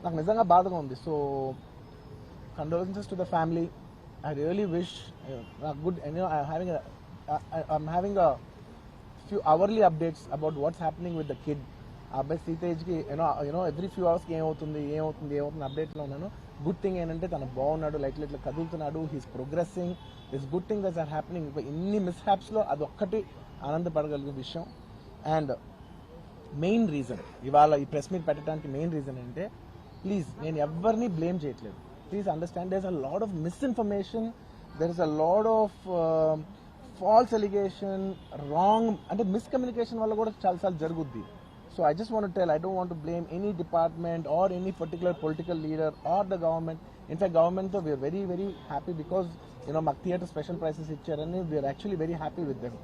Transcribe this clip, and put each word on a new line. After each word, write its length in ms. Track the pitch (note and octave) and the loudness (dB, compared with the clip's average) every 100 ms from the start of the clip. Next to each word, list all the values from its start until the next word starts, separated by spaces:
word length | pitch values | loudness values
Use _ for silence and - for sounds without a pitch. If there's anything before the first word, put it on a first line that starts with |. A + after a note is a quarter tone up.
నాకు 140 | F3 E3 | -2 0
నిజంగా 240 | D#3+ A3 G3 | 2 4 8
బాధగా 240 | F3 F#3 F3 | 8 8 0
ఉంది. 140 | C#3+ C3 E3 | -2 -6 -2
So, 80 | D3+ C#3+ C#3 C3+ C3 - - - - - - - - - - | 0 0 0 -2 -4 -12 -18 -18 -18 -16 -16 -16 -16 -14 -8
condolences 480 | D3+ E3+ F#3 G3 G3+ | 0 0 0 -4 -6
to 40 | F3+ | -4
the 60 | F3+ | 2
family. 320 | E3+ D#3+ E3 E3 - - - - - D3 | 2 2 2 0 -6 -18 -18 -18 -8 -6
I 40 | C#3 | -2
really 240 | D3+ G3 G3+ | 0 2 2
wish, 180 | E3+ F3 - - - B2+ | 0 -2 -8 -14 -14 -12
uh, 400 | C3 A2 - D3+ | -10 -12 -8 -6
a 40 | C#3+ | -2
good, 120 | E3 F3 D3 | -2 -2 -4
you 40 | D#3+ | -2
know, 100 | F#3 | 0
I'm 120 | D#3 C#3+ | 0 0
having 180 | D#3+ F3+ | -2 0
a, 40 | D#3 - - - - - | -2 -4 -18 -18 -16 -4
I, 40 | D3+ - E3 | -4 -2 -4
I, 40 | D#3 | 0
I'm 140 | D#3 D#3 F3 | 0 2 0
having 180 | G3+ G3 E3 | 2 6 6
a 40 | B2 - - - - - - - - - | 4 -6 -18 -18 -18 -18 -18 -18 -18 -4
few 120 | G3+ D#3 | 0 6
hourly 320 | D#3 G3 A3 F#3+ | 6 6 8 6
updates 340 | D#3 E3 D#3+ - D3 | 6 -2 -2 -8 -2
about 180 | D#3 D3+ | -2 0
what's 180 | D3+ E3+ D#3+ | -2 0 -4
happening 300 | D#3 F3 E3 | -4 -6 -4
with 80 | D3 | -4
the 60 | C3 - | -6 -4
kid. 120 | C#3+ B2+ - - - - | -6 -6 -16 -16 -16 -6
ఆ 60 | C3+ | -4
అబ్బాయి 180 | C#3 D#3+ | -2 -2
శ్రీతేజ్కి, 520 | - D#3+ F3 D#3+ E3 E3 - | -2 -2 -2 -2 -2 -4 -2
you 80 | C#3+ | 0
know, 80 | D#3+ B2 C#3+ | 2 2 0
you 40 | E3 | 0
know, 80 | F3+ | 0
every 160 | D3 F#3 - | -2 -6 2
few 100 | F3 | 4
hours-కి 220 | F3 - D#3+ | 4 0 0
ఏమవుతుంది, 440 | D#3+ D#3 D3+ D3+ C#3+ D3+ | 0 -2 -4 -4 -2 -2
ఏమవుతుంది, 360 | D#3 D3+ D3 C#3+ | -2 -4 -4 -2
ఏమవుతుంది 240 | D3 D#3 C3+ | -2 -4 -6
అప్డేట్లో 320 | C#3+ D#3 D#3 C#3+ | -4 -6 -6 -8
ఉన్నాను. 240 | C#3 F3+ - - - D3 | -8 -8 -10 -16 -4 -2
గుడ్ 140 | F3+ | 0
థింగ్ 120 | G3 F#3 | 0 0
ఏంటంటే 240 | E3 E3 F3+ | -2 -2 -2
తను 160 | D#3+ C3 B2+ | -4 -4 0
బాగున్నాడు, 400 | C#3 D#3+ D#3 D3+ | 0 2 0 0
లైట్ 180 | C3+ C3+ | -2 -4
లైట్గా 180 | D3 C#3+ D3 | -6 -6 -6
కదులుతున్నాడు, 560 | D3 E3 E3 D3 D#3+ D#3+ | -4 -4 -4 -4 -4 -4
he's 160 | C#3+ - B2+ | -6 -6 -8
progressing. 540 | C3+ D#3+ E3+ F3+ F3 F3+ - - - | -4 -2 -2 -2 -4 -6 -12 -16 -8
This 140 | C#3 C#3 | -8 -2
good 120 | E3+ F3+ | -4 -2
thing 100 | G#3+ F#3+ | 0 0
that 100 | E3 | -2
are 60 | D3+ D#3 | -2 -4
happening. 280 | - F3 D3+ | -4 -6 -4
ఇప్పుడు 160 | D3 B2+ | -4 -4
ఇన్ని 260 | D#3 F#3 G#3 F3+ | -2 0 2 0
మిస్‌హ్యాప్స్‌లో 540 | E3+ - G3 - A3 - | -2 2 2 4 0 2
అదొక్కటి 460 | C#3+ D3 - G3+ A3 G3 - - - C3+ | 0 -2 -2 0 0 -2 -12 -16 -8 -2
ఆనందపడగలిగే 680 | D#3 F3 D#3 D3+ D3 C#3 C3+ | 0 2 0 0 -2 -4 -8
విషయం. 240 | B2+ E3 E3+ - - - - - D3+ | -8 -8 -8 -14 -18 -18 -18 -10 0
And 160 | D#3+ C#3+ B2 - - - - - - - - - C#3+ | 2 2 -4 -6 -18 -18 -18 -18 -18 -18 -18 -10 0
మెయిన్ 240 | E3+ A3+ G#3+ | 4 4 4
రీజన్, 260 | D3 B2 G#2 - - B2+ | 2 -2 -6 -10 -10 6
ఇవాళ 260 | D3 D3+ C#3+ | 10 10 8
ఈ 20 | C#3 | 2
ప్రెస్ 160 | D3+ - | -2 -2
మీట్ 120 | F#3 D#3+ | -2 0
పెట్టడానికి 380 | D3 D3+ D#3 D3+ | -2 -2 -4 -4
మెయిన్ 160 | C3+ E3+ D#3 | -2 0 -2
రీజన్ 200 | C3+ B2+ | -4 -8
ఏంటంటే, 240 | B2 B2 G#3 - - - - - | -8 -8 -8 -8 -18 -18 -18 -10
ప్లీజ్ 240 | F#3+ G3+ D3 - | -2 -2 -2 -6
నేను 160 | D#3 D#3 D3 | -4 0 0
ఎవరిని 380 | D#3+ G#3 A3 A#3+ E3 | 2 2 4 0 0
బ్లేమ్ 200 | E3 F#3 | 0 0
చేయట్లేదు. 340 | D3 A#2 A2 F#2 - - - | -4 -6 -12 -12 -16 -18 -6
Please 180 | G3 F#3+ | -2 0
understand, 320 | D#3 E3+ F3 F#3 | -2 -2 -4 -2
there 100 | F#3+ | -2
is 40 | F#3 | 0
a 80 | E3+ C3+ | -2 -2
lot 140 | F3+ A3 | -2 -2
of 40 | F3 E3 | -2 -4
misinformation, 760 | - C4+ A#3+ G#3 G3+ F#3+ A3+ A3+ - - - - C#3 | -2 -2 0 0 0 -2 -4 -4 -8 -18 -18 -16 -2
there 100 | E3 | 0
is 60 | E3+ D#3+ | 2 2
a 40 | D3+ | 4
lot 240 | D#3 G3 A3 A3 | 6 6 6 6
of, 120 | G#3+ - F#3+ F3+ | 4 0 -2 2
uh, 340 | E3 D#3+ D#3 D#3 D#3 - - - - - | 4 6 6 4 -2 -16 -18 -18 -18 -2
false 320 | F#3+ A3 B3 A3+ | 8 10 10 4
allegation, 600 | G#3 G3+ G3 - G3 F#3+ F#3+ F#3+ - - C#3+ | 4 2 0 -2 -4 -2 -2 -4 -10 -10 0
wrong, 340 | D3+ G3 A3 A3+ G#3 - | 6 8 8 4 0 -2
అంటే 140 | G3+ G3 G3+ | 0 2 0
మిస్‌కమ్యూనికేషన్ 640 | - C4+ B3 A#3 A#3 A3+ | 0 -2 0 -2 -2 0
వల్ల 120 | A3 G#3+ | 0 2
కూడా 120 | A3 G3+ | 0 2
చాలాసార్లు 340 | G3 F3 G3 E3+ | 2 2 0 0
జరుగుద్ది. 400 | D#3+ E3 C#3+ A#2 F#2 - - - - | -2 -2 -4 -6 -10 -14 -18 -18 -12
So 60 | - D#3 | 2 4
I 40 | D#3+ | 4
just 100 | A3 | 0
want 100 | A3 G3+ | 0 0
to 40 | F#3 | 2
tell, 140 | F3 D#3 | 4 4
I 40 | |
don't 140 | F#3 F#3+ | 2 -2
want 100 | F3+ | -2
to 40 | E3+ | -4
blame 200 | D3+ E3+ E3+ E3+ | -4 -4 -2 -2
any 160 | G#3 F3 | -2 -2
department 600 | E3 E3+ E3 E3 E3+ E3 D3 D#3 | 0 4 4 2 -2 -2 0 4
or 80 | F#3+ F3+ | 4 2
any 140 | F#3+ F#3 | -4 -4
particular 320 | E3 E3 F3+ E3+ | -4 0 0 2
political 340 | D#3 D#3 E3+ E3 D#3 | -2 -2 -2 -2 -2
leader 240 | D#3 D#3 D3+ - | 0 0 0 0
or 80 | F#3 G3 | 2 2
the 60 | F#3+ E3 | 2 2
government. 340 | E3 E3 D#3+ - - - | 2 -2 -6 -12 -18 -8
In 40 | D#3+ | 0
fact, 120 | G3 E3 | 4 6
government-తో 380 | E3+ F#3 F#3+ G3 D#3 | 6 4 0 0 0
we 60 | C#3 | 0
are 60 | C#3 | 0
very, 140 | F#3 F#3+ | -2 -2
very 160 | F3+ G3 D#3+ - | -2 -4 -6 -6
happy 220 | D3 D#3+ E3 | -6 -4 -6
because, 260 | D3+ F#3 E3+ E3 - - - | -2 0 -2 -8 -16 -12 -2
you 60 | |
know, 80 | D#3 D#3+ | 0 0
మాకు 120 | C3+ | 0
థియేటర్ 260 | F#3 F3 F3 | -2 -2 -2
స్పెషల్ 260 | D#3 D3+ F3 | -6 -6 -2
ప్రైసెస్ 260 | D#3+ D#3 D#3 D3+ | -2 -2 -6 -8
ఇచ్చారని 420 | - D3 D#3 F3+ E3+ | -4 -4 -2 -4 0
we 40 | D#3 | 0
are 80 | C#3 | 0
actually 260 | C#3 D3+ E3 | -2 -4 -2
very 120 | D#3+ E3 | 0 -2
happy 200 | D#3 - D#3 | -4 -4 -4
with 100 | A#2 A#2+ | -4 -6
them. 100 | A2+ | -10